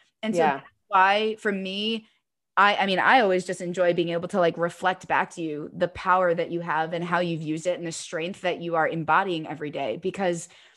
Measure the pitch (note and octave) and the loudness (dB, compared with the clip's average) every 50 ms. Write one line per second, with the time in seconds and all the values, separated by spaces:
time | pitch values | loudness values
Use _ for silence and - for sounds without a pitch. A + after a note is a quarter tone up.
0 | _ _ _ _ - A3 G#3+ E3+ D#3+ D3+ C3+ C#3 - - _ _ _ - G3+ F#3+ | _ _ _ _ -6 -2 2 2 2 2 2 0 -6 -14 _ _ _ 0 4 4
1 | F#3 G3 G3+ G#3 A3 A3 G#3+ G#3+ - G#3+ G3+ F#3+ F#3+ F#3 F#3+ G3+ G#3 A3 A3+ A3 | 6 6 4 4 2 -2 -2 -2 -2 -2 -2 -2 -4 -6 -6 -4 -4 -4 -4 -6
2 | A3 _ _ _ _ _ _ _ _ _ - - F#3+ G3+ G#3 - F#3+ G3 F#3+ F3+ | -8 _ _ _ _ _ _ _ _ _ 2 4 4 4 4 4 2 0 2 2
3 | A#2 F#3 A#3 C4 A#3 G3 F#3 F3+ F3+ - F#3 - F#3 F3 F3+ F#3 F3+ F3 F3 E3+ | 4 6 6 6 6 4 2 2 0 -2 -6 -6 -6 -6 -2 0 2 2 2 2
4 | E3+ E3+ E3+ E3+ F3 F3 - G3+ F3 E3+ E3 E3 E3+ E3+ E3+ - F#3+ F#3 F#3 F3+ | 0 -2 -2 -4 -4 -2 0 2 2 2 2 0 -2 -4 -2 -2 -2 -2 -2 -2
5 | - - E3 C#3 F#3 F#3 - - E3 D#3 D3+ D3 D#3 - - E3+ F3+ E3+ - - | -2 0 0 0 0 0 -4 -8 -8 -6 -6 -8 -10 -10 -6 -2 -2 -2 -2 -2
6 | - F#3+ F3+ F#3 F#3 F3 E3+ F3 E3 - E3+ E3+ E3+ F3 E3 D#3+ D#3+ E3 E3+ E3+ | 0 2 4 4 4 4 2 0 -2 -4 -4 -6 -4 -2 -2 -2 -2 -2 -4 -6
7 | F3 F3 F3 E3+ F3+ E3+ E3+ D#3 D#3+ D3+ D#3 E3 E3 F3+ F3 D#3+ E3+ E3 D#3+ - | -4 0 0 0 0 0 -2 -4 -4 -4 -6 -4 -4 -4 -4 -4 -6 -8 -10 -10
8 | - - - E3 D#3+ F3+ G3 - - F3+ D#3 - E3+ E3+ E3 D#3+ D#3 D3 - E3 | -10 -8 -8 -6 -6 -6 -8 -4 -4 -4 -4 -4 -4 -2 0 0 0 0 0 -2
9 | D#3 D#3 D#3 E3+ G3 G3 F3 D#3+ D#3 - D3+ C#3+ D#3+ D3+ - C#3 C#3 A#2 - E3+ | 0 2 2 2 2 0 -2 -4 -6 -8 -10 -8 -8 -8 -6 -6 -4 -4 -4 -4
10 | - F#3 F3+ - G3 F3+ F3 E3+ - - - - - - _ | -4 -6 -4 -2 -2 -2 -2 -2 -6 -12 -18 -20 -20 -20 _